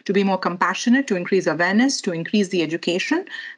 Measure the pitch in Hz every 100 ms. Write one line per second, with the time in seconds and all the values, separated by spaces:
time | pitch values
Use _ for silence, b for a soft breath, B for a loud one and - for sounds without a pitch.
0 | - 196 196 185 185 175 180 185 - 254
1 | 277 185 175 190 170 156 175 202 269 269
2 | - 165 165 208 185 185 156 170 - 175
3 | - 320 381 B B